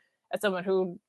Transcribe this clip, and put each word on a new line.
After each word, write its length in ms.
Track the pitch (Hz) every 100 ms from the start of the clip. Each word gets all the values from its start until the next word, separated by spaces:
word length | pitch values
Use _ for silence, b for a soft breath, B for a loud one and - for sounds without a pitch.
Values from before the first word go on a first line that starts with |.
| _ _ -
As 100 | 190
someone 220 | 208 185
who 360 | 185 190 185 175